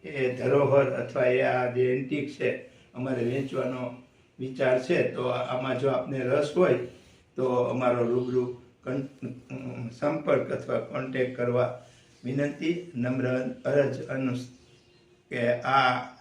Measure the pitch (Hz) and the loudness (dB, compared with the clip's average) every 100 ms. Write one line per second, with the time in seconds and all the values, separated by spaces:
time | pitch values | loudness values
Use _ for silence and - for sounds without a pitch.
0 | - 143 123 123 123 143 139 139 131 - | -8 -2 -2 0 2 4 6 4 4 0
1 | 120 139 123 127 131 127 127 123 127 131 | -4 2 4 4 2 2 0 2 2 0
2 | 131 147 - - 127 - - - - 123 | -2 -4 -4 -2 -2 -2 -10 -20 -18 -8
3 | 131 117 117 139 135 131 127 127 123 - | -4 -2 0 -2 -2 -4 -4 -4 -8 -10
4 | - _ _ - 131 131 131 127 - 160 | -20 _ _ -10 -10 0 2 2 2 2
5 | 123 - 127 - - 127 131 127 135 131 | 2 0 -2 -2 -2 -2 -2 0 2 0
6 | - 135 123 143 143 175 180 123 - - | -2 -4 0 2 2 4 4 4 -2 -12
7 | - - _ - 131 123 120 123 123 120 | -20 -20 _ -2 0 2 2 2 2 2
8 | 117 123 123 127 123 - - _ 127 139 | 2 2 2 0 0 -6 -18 _ -6 -6
9 | 131 - 123 - - 131 127 123 117 - | -6 -10 -12 -12 -12 -10 -10 -8 -10 -4
10 | 147 156 - 135 - - - 117 - 131 | -2 -2 2 2 2 -6 -2 -4 -2 -6
11 | 131 127 123 117 120 123 120 - - - | -4 -2 -2 0 0 2 0 -2 -16 -20
12 | _ _ 123 139 143 - 156 175 - 123 | _ _ -4 -2 -2 -2 -2 -2 -4 -4
13 | 127 131 127 127 127 - 135 143 127 - | -2 0 0 -2 -4 -4 0 2 2 -2
14 | - 131 131 123 - - - _ _ _ | -6 -4 -2 -4 -8 -18 -20 _ _ _
15 | _ _ _ 123 117 120 135 135 131 127 | _ _ _ -2 0 0 4 4 6 2
16 | - - | -4 -16